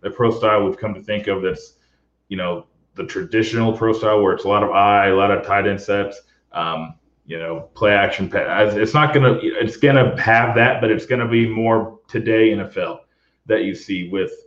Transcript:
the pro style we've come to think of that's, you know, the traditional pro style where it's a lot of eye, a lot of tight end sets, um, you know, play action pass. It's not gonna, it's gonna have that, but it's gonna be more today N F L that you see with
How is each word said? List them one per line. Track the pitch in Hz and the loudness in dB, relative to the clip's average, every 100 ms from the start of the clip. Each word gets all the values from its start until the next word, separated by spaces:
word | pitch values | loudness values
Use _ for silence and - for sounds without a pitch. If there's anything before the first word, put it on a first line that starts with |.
the | 90 | -12
pro | - 117 | -2 0
style | - 110 107 98 | 0 0 2 0
we've | 95 | -4
come | 107 | -8
to | 95 | -10
think | - 104 104 | -8 -6 -4
of | 95 | -2
that's, | 92 92 - _ _ _ _ _ _ | -4 -6 -12 _ _ _ _ _ _
you | 95 | -8
know, | 90 87 - _ _ - | -6 -8 -10 _ _ -14
the | 95 | -10
traditional | 95 87 110 110 117 113 | -8 -4 -2 -2 0 -2
pro | 107 110 | 0 -2
style | 110 110 104 | 0 2 2
where | 98 | 2
it's | - | 0
a | 98 | 0
lot | 101 | 0
of | 101 | 2
eye, | 92 101 101 98 | 2 4 4 4
a | 95 | 2
lot | 101 | 2
of | 98 98 | 0 0
tight | 98 101 | 0 0
end | 95 | -4
sets, | - 101 101 - _ _ _ | -4 -4 -4 -8 _ _ _
um, | - 82 82 80 - _ _ _ | -8 -6 -6 -10 -16 _ _ _
you | 82 | -10
know, | 82 82 - | -8 -10 -12
play | - 107 | -2 2
action | 101 98 - 95 | 2 0 -2 -4
pass. | 101 73 92 104 | -4 -2 0 0
It's | 104 107 | 2 0
not | 151 147 | 2 2
gonna, | 147 127 107 | 4 2 2
it's | 110 - 107 - | -2 -2 -4 2
gonna | 143 135 113 - | 4 4 2 0
have | - 113 117 113 | 2 2 2 2
that, | 123 - | 2 2
but | 117 | 0
it's | 107 - | 0 -2
gonna | 123 113 | -4 0
be | 117 113 | 2 0
more | 110 113 110 104 - _ | 0 0 0 -2 -12 _
today | 117 113 110 110 | -6 0 4 4
N | 101 | 2
F | 95 92 | -6 -8
L | 87 - _ _ _ _ - | -8 -8 _ _ _ _ -4
that | 107 | -2
you | 95 90 | -2 -6
see | - 95 87 | -8 -8 -6
with | 95 92 - | -6 -6 -8